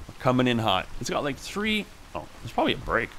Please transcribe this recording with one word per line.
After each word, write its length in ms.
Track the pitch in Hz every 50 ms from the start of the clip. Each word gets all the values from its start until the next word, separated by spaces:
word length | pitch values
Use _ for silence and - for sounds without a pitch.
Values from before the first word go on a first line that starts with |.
| -
We're 140 | - - -
coming 260 | - 131 127 127 127
in 120 | 123 120 113
hot. 280 | 110 110 95 92 - - - -
It's 80 | 127 -
got, 160 | 180 - 123
like, 140 | 143 135 -
three. 480 | - - - 196 208 220 214 214 190 - - - - - -
Oh, 120 | 85 78 - - - -
there's 100 | 117 -
probably 220 | - 294 - -
a 40 | 69
break. 300 | - - 82 82 82 - -